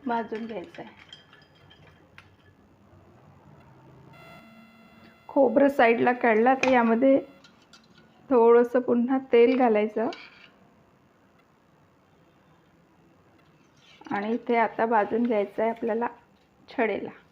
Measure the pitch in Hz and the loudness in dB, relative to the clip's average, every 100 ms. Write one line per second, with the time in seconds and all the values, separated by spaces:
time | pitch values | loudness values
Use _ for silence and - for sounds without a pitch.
0 | 262 233 226 220 226 208 170 - - - | -6 -6 -6 -12 -12 -14 -16 -20 -20 -20
1 | - - _ - _ _ _ - - _ | -20 -20 _ -20 _ _ _ -20 -20 _
2 | _ - _ _ _ _ _ _ _ - | _ -20 _ _ _ _ _ _ _ -20
3 | _ _ _ _ - - - - - - | _ _ _ _ -20 -20 -20 -20 -20 -20
4 | - - - - - - - _ - _ | -20 -20 -20 -20 -20 -20 -20 _ -20 _
5 | - _ - - 269 226 277 277 233 226 | -20 _ -6 0 2 2 0 2 2 2
6 | 247 247 240 214 233 262 262 254 226 226 | 0 0 0 2 2 0 0 0 0 2
7 | 269 269 - - - _ _ - _ _ | 2 2 0 -20 -20 _ _ -20 _ _
8 | _ _ - 254 233 233 240 254 247 240 | _ _ -2 2 6 6 4 0 0 -2
9 | 240 269 269 240 240 262 247 214 214 220 | 0 -4 0 4 4 4 2 2 -2 -4
10 | 233 - - - - _ _ _ _ _ | -6 -8 -20 -20 -20 _ _ _ _ _
11 | _ _ _ _ _ _ _ _ _ _ | _ _ _ _ _ _ _ _ _ _
12 | _ _ _ _ _ _ _ _ _ _ | _ _ _ _ _ _ _ _ _ _
13 | _ _ _ _ _ _ _ _ _ - | _ _ _ _ _ _ _ _ _ -20
14 | - 202 208 233 - 233 214 - 233 233 | -10 -8 -4 -6 -2 0 0 -2 -2 0
15 | 202 220 240 214 202 - 220 226 233 214 | 0 -2 -2 -2 -4 -4 -6 -4 -6 -4
16 | 240 - _ _ _ _ _ - 294 294 | -6 -10 _ _ _ _ _ -4 -4 -4
17 | - - _ | -10 -16 _